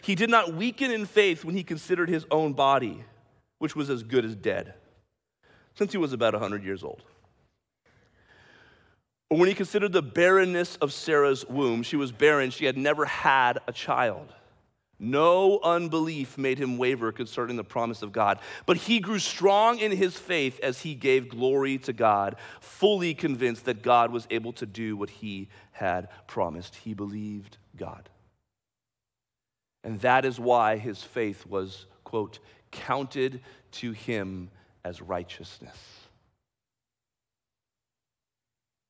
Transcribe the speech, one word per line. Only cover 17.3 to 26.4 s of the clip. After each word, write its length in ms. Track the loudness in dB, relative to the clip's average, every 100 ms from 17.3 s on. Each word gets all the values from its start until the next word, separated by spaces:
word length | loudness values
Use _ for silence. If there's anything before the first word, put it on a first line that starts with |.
| -6 -6 -6
the 80 |
promise 380 | -6 -4 -4 -6
of 100 | -8
God, 280 | 0 0 0 -4 -8 0
but 120 | 0
he 220 | 2 0
grew 200 | 0 -4
strong 580 | -4 2 4 6 4 2
in 140 | 0
his 260 | 0 0 -2
faith 420 | -4 -2 -2 -2
as 200 | -4 -4
he 140 | -8 -2
gave 340 | 2 2 2
glory 480 | -2 2 2 2 -2
to 160 | -4
God, 420 | 0 4 4 2 -4 -14 -20
fully 520 | -20 0 2 4 0
convinced 520 | -2 -2 0 -2 -2 -4
that 180 | -4
God 280 | 4 4 4
was 140 | 0 -4
able 220 | -4 -4
to 120 | -10 -12
do 320 | -8 -8 -6
what 140 | -8
he 380 | -10 -12 -10 -12 -18 -20
had 380 | -6 -4 -4 -6 -16 -12
promised. 520 | -4